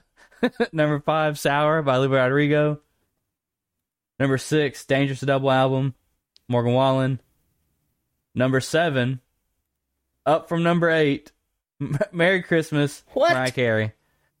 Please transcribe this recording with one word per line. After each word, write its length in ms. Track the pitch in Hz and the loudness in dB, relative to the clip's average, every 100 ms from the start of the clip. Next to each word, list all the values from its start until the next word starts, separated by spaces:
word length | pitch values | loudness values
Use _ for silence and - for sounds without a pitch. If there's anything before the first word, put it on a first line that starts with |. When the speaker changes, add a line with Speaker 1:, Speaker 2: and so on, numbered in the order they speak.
| - _ | -20 _
Speaker 1:
<laughs> 480 | _ _ 240 - 233 | _ _ -4 -2 -4
Number 280 | 160 151 147 | 0 0 0
five, 380 | - 156 156 147 | -2 -2 -2 -2
Sour 420 | 147 143 151 160 | -2 0 0 0
by 160 | 139 127 | 0 0
Olivia 280 | 135 135 | 2 2
Rodrigo. 560 | 127 139 147 147 151 147 _ _ _ _ _ _ _ _ _ _ _ _ _ - | 2 2 2 2 0 -4 _ _ _ _ _ _ _ _ _ _ _ _ _ -4
Number 160 | 135 131 | -2 -2
six, 460 | - 151 143 - | -2 0 0 -4
Dangerous, 360 | - 135 139 131 | -2 0 0 -2
the 60 | 135 | -2
double 240 | 139 135 | 0 2
album, 440 | 131 131 131 135 - _ _ _ _ - | 2 2 0 -2 -6 _ _ _ _ -4
Morgan 260 | 120 120 | 0 2
Wallen. 460 | 123 135 131 131 131 _ _ _ _ _ _ _ _ _ _ _ | 2 2 0 -2 -4 _ _ _ _ _ _ _ _ _ _ _
Number 260 | - 127 131 | -2 0 0
seven, 600 | - 160 170 135 123 131 - _ _ _ _ _ _ _ _ _ 131 | 0 0 0 0 -2 -4 -10 _ _ _ _ _ _ _ _ _ 0
up 220 | 160 - | 0 0
from 140 | 170 | -2
number 280 | 170 170 170 | 0 2 2
eight, 420 | 160 151 139 - _ _ _ _ - | 2 0 0 -6 _ _ _ _ -12
M-, 180 | 143 147 208 | -6 -4 -4
Merry 300 | 175 170 190 | 0 0 0
Christmas, 600 | - 165 151 151 143 - - | 0 -2 0 0 -2 -4 -10
Speaker 2:
What? 200 | - 330 | 0 2
Speaker 1:
Mariah 180 | 131 127 | 2 0
Carey. 420 | 135 123 110 107 - _ _ _ _ | -2 0 0 -2 -6 _ _ _ _